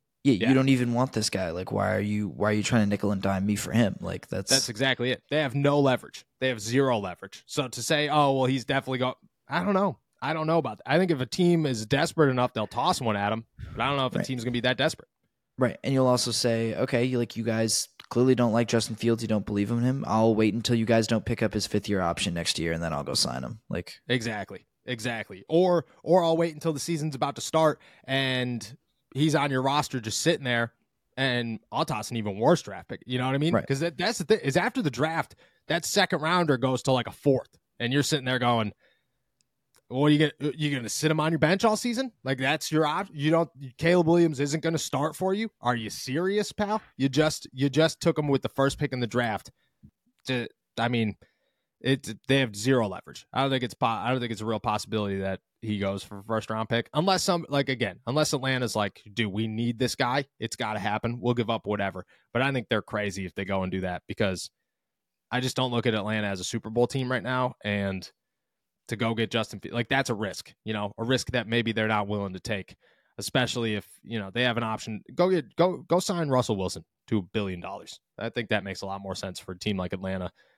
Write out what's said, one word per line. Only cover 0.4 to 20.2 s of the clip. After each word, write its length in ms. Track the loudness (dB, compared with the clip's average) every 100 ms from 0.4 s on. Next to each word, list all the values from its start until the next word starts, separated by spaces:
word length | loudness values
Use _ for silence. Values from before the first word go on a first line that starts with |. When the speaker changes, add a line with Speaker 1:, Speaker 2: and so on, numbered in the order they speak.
| 4
Speaker 1:
you 60 |
don't 140 | 4 6
even 240 | 4 2
want 200 | 2 0
this 180 | 0 -2
guy. 220 | -2 -4
Like, 180 | -4 -4
why 240 | -2 0
are 60 | 0
you, 280 | 0 -2 -2
why 220 | 0 0
are 40 |
you 100 | 2
trying 180 | 2 2
to 80 | 2
nickel 220 | 2 0
and 100 | 0
dime 240 | 0 0 0
me 80 |
for 160 | -2 0
him? 260 | 2 2 0
Like, 260 | -6 -8 -6
that's 240 | -6 0
Speaker 2:
That's 180 | 0 -2
exactly 440 | -2 -2 0 -2
it. 100 | -4 -4
They 80 | -2
have 140 | -2
no 240 | 0 2 4
leverage. 460 | 4 2 -2 -20 -20 -4
They 80 | -4
have 120 | -2
zero 380 | 0 2 2 2
leverage. 460 | -2 -8 -14 -18 -10
So 220 | -6 -4
to 140 | -4
say, 260 | -2 0 2
"Oh, 260 | 4 4 4
well, 100 | 2
he's 180 | 0
definitely 340 | 0 -2 -2 -2
go," 160 | -2 -4 _ _ -6
I 140 | -4
don't 100 | 0
know. 240 | 0 0 -4 _ -10
I 120 | -6
don't 160 | -2 0
know 100 | 2
about 200 | 0 -4
that. 120 | 0
I 80 | 2
think 140 | 2
if 80 | 0
a 60 | -2
team 380 | 2 4 4
is 220 | 2 -2 0
desperate 420 | 0 2 4 4
enough, 220 | 4 0
they'll 140 | 0 -4
toss 340 | 0 0 2
one 160 | 0 0
at 160 | 0
him. 120 | -2 -6 -14 -12 -4
But 40 |
I 80 | -2
don't 80 | 0
know 100 | 0
if 80 | -2
a 20 |
Speaker 1:
Right. 80 | -4
Speaker 2:
team's 160 | -4
gonna 80 | -4
be 100 | -2
that 140 | 0 2
desperate. 320 | 0 -2 -14 _ _ _ _ 0
Speaker 1:
Right. 200 | 0 0
And 100 | 0
you'll 120 | 4 4
also 240 | 4 2
say, 420 | 0 2 2 0
"Okay, 300 | -2 0 2
you, 140 | 2 0
like, 180 | -2 -4
you 60 |
guys 440 | -2 0 0 0 -4 -10 -4
clearly 240 | 2 6 6
don't 160 | 4
like 160 | 4 2
Justin 260 | 2 0 -2
Fields. 260 | 0 2
You 60 | 2
don't 180 | 0 0
believe 240 | 0 0
in 100 | 0
him. 240 | 0 0 0
I'll 280 | 4